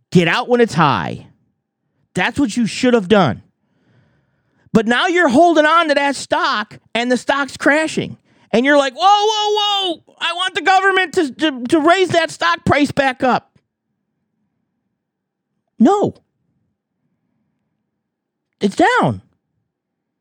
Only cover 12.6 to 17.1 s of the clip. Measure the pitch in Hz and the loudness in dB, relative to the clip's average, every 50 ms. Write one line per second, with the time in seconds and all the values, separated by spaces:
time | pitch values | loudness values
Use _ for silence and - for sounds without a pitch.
12.6 | - - 247 285 294 - - - 269 269 247 - 269 254 220 - - _ _ _ | -2 0 0 0 0 0 0 -2 -2 -2 -2 -2 -2 -2 -2 -2 -4 _ _ _
13.6 | _ _ _ _ _ _ _ _ _ _ _ _ _ _ _ _ _ _ _ _ | _ _ _ _ _ _ _ _ _ _ _ _ _ _ _ _ _ _ _ _
14.6 | _ _ _ _ _ _ _ _ _ _ _ _ _ _ _ _ _ _ _ _ | _ _ _ _ _ _ _ _ _ _ _ _ _ _ _ _ _ _ _ _
15.6 | _ _ _ - 220 320 403 427 381 - - _ _ _ _ _ _ _ _ _ | _ _ _ 2 2 4 4 2 0 -4 -4 _ _ _ _ _ _ _ _ _
16.6 | _ _ _ _ _ _ _ _ _ _ | _ _ _ _ _ _ _ _ _ _